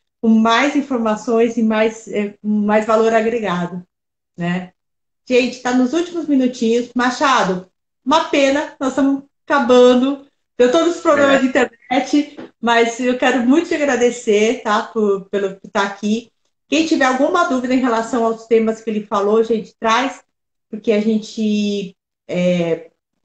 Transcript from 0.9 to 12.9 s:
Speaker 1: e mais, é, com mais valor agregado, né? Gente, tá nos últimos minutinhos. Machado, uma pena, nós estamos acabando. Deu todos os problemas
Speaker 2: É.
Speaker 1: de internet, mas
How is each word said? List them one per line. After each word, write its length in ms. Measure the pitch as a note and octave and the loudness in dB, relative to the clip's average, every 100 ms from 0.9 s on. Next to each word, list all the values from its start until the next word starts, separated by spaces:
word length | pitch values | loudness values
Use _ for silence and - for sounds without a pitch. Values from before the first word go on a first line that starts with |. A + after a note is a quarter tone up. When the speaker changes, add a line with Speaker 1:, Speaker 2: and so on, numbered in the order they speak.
| B3 A3 G#3+ - A3+ A#3 A#3 | -2 -2 -4 -2 0 0 0
Speaker 1:
e 60 | |
mais, 440 | A3 G#3+ A3 A3 - | 0 2 0 -2 -8
é, 260 | G#3 G3+ - | -6 -6 -6
com 60 | G#3 | -4
mais 360 | G#3+ G#3 G#3+ | -2 2 0
valor 300 | G#3+ A3 A3+ | 2 2 2
agregado, 680 | A3+ A3 A#3 G3+ F3 E3+ F3+ - _ _ _ _ - | 2 0 -2 -4 -4 -6 -8 -16 _ _ _ _ -8
né? 360 | F3 F3+ F3+ _ _ _ _ _ - | -6 -6 -8 _ _ _ _ _ -2
Gente, 360 | B3 B3+ - | 0 0 -4
tá 100 | B3 | -2
nos 220 | B3+ B3+ | 0 2
últimos 320 | E4 F4 E4+ D4+ | 0 -4 -6 -2
minutinhos. 640 | C#4 B3+ - A3+ A#3+ A#3+ | 0 0 0 0 0 -2
Machado, 720 | B3 B3 B3 D4 B3 F#3+ F3+ - _ _ _ | -2 -2 0 0 2 0 -2 -8 _ _ _
uma 200 | B3+ D#4+ | 0 0
pena, 500 | D#4+ D4 C4+ C#4+ D4+ - | 2 0 2 0 -4 -6
nós 120 | C4 | -6
estamos 320 | C#4 C#4 C#4 - _ - | 0 0 0 -6 _ -4
acabando. 800 | C#4+ A#3 B3 B3 B3 C4 C#4 - _ _ - | -2 4 6 6 6 2 -4 -10 _ _ 0
Deu 140 | B3 | 2
todos 240 | E4 E4 E4+ | 4 0 0
os 60 | |
problemas 340 | E4+ C#4+ C#4 C4+ | 0 2 4 2
Speaker 2:
É. 20 | |
Speaker 1:
de 60 | C4 | 2
internet, 920 | C#4+ A#3+ _ - C4 C4 D4 D4 - - - | 0 -2 _ -4 -4 0 -2 -2 -8 -20 -8
mas 400 | A3+ A#3 A#3 | 0 2 2